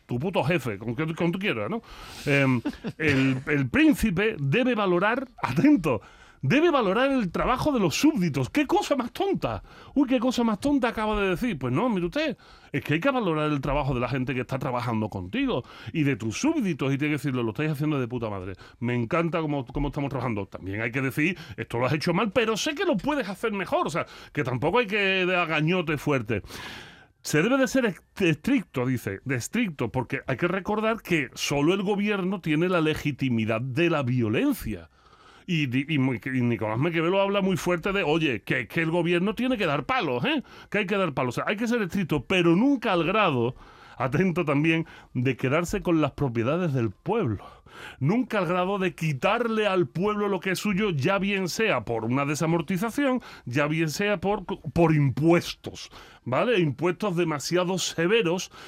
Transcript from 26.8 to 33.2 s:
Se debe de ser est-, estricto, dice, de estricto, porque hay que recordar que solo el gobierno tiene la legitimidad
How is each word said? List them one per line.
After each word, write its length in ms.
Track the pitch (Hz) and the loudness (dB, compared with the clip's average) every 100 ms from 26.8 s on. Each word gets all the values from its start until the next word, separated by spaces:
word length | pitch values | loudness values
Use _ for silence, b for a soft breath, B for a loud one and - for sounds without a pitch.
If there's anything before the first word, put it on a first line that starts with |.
| B B B _ | B B B _
Se 220 | - 147 | -2 2
debe 140 | 190 269 | 4 4
de 80 | 262 | 2
ser 180 | 269 240 | 2 0
est-, 340 | 165 - - | -2 -10 0
estricto, 640 | 185 151 - 269 185 - 123 | 0 2 2 0 0 -2 0
dice, 320 | 127 - 98 | -2 -4 -6
de 100 | 123 | -4
estricto, 560 | 127 - 214 233 147 120 | -4 -2 -2 -2 -2 -4
porque 300 | 127 123 135 - | -2 -4 -4 -4
hay 80 | 127 | -2
que 100 | 175 | -2
recordar 560 | 185 190 208 214 226 | -2 -2 -2 0 -2
que 280 | - 165 127 | -2 -2 -2
solo 400 | - - 143 147 | -4 -2 2 2
el 80 | 190 | 2
gobierno 580 | 190 196 208 208 180 196 | 0 0 0 0 -2 -2
tiene 280 | 165 151 180 | 0 2 2
la 120 | 180 | 2
legitimidad 800 | 156 147 147 131 | 0 0 -4 -2